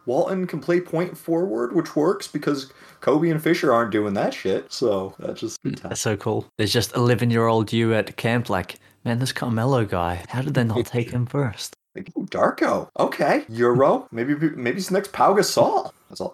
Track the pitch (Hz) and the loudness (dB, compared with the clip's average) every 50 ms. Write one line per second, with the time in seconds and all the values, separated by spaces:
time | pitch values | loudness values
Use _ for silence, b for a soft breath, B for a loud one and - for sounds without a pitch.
0 | - 117 127 160 175 185 190 185 180 175 - 151 - 175 175 180 180 - 160 160 | -6 -2 0 0 0 0 0 -2 -4 -4 -6 -6 -2 0 0 0 0 -2 -2 -2
1 | 180 180 175 - - 170 165 165 185 202 - - - 120 - 165 151 - - 151 | -2 -2 -6 -8 -4 -2 0 0 0 -2 -2 -2 -2 -2 0 -2 -2 0 0 2
2 | 147 180 202 - - - - 147 - 147 147 135 135 - B B B B B B | 2 2 2 0 -4 -8 -8 -4 -2 -2 -2 -2 -4 -12 B B B B B B
3 | - 123 143 151 170 170 156 156 - 160 175 170 170 139 117 117 117 104 104 104 | 2 2 4 4 4 2 2 2 2 2 2 2 2 2 4 4 2 2 0 0
4 | 104 104 98 107 160 254 - - - 95 92 - - - - - 127 110 98 95 | 0 0 0 0 0 -2 -2 -2 -2 -2 -2 -2 -4 -6 -4 0 0 2 2 0
5 | 95 95 - - - - - - - 110 - - - 135 - - - 90 - - | -2 -6 -10 -10 -10 -8 -8 -6 -8 -8 -8 -6 -8 -8 -8 -8 -8 -8 -6 -4
6 | - 113 104 98 - 113 107 113 - - _ - 107 98 - 120 101 - - 127 | -2 -2 -2 -2 -2 -2 -2 -4 -4 -6 _ -2 0 2 2 0 0 0 0 2
7 | 120 120 123 104 123 120 113 117 113 113 113 113 104 - 113 117 117 113 113 107 | 4 4 4 4 2 2 2 4 4 4 4 2 2 2 0 2 2 2 2 2
8 | - - - - - 113 120 123 117 - 101 90 85 - - - b b b b | 0 -2 -4 -4 -2 0 0 0 0 0 -2 -2 -2 -4 -10 -18 b b b b
9 | - 120 117 120 131 - - - - 123 110 113 117 135 139 120 107 92 95 87 | -4 -2 -2 -2 -2 -4 -4 -4 -4 -2 -2 0 2 2 2 2 0 0 -2 -2
10 | 85 87 87 85 - - - 123 131 151 131 131 117 113 107 117 113 - - 120 | -2 -2 -2 -6 -8 -8 -8 -6 -4 -2 0 0 0 0 0 -2 -2 -2 -2 -4
11 | 113 - - 123 120 - - 143 139 110 - - - - - _ _ _ - - | -4 -2 -4 -4 -4 -2 -2 -2 -2 -4 -4 -8 -12 -14 -14 _ _ _ -14 -14
12 | - - - - 196 - - 92 107 233 - - 311 - - 123 - - - - | -14 -10 -10 -10 -8 -4 -2 0 0 0 2 0 0 0 0 -2 -4 -4 -2 0
13 | - 151 - - 151 147 220 302 - - 110 117 120 120 120 123 139 165 226 269 | 0 0 0 0 2 2 2 0 -2 -4 0 2 4 4 6 6 6 4 4 2
14 | - - 113 113 123 143 147 147 160 151 - - 120 123 185 196 180 - 180 202 | -2 -6 -6 -4 -2 -2 0 0 0 -2 -2 -2 -4 -2 -2 -2 -2 0 0 -2
15 | 202 - - - 127 170 196 208 175 - - - - 392 440 - - - - _ | -2 -2 0 2 4 4 6 4 2 2 4 2 2 4 2 -2 -4 -4 -14 _
16 | _ - - - 92 - | _ -18 -12 -10 -10 -8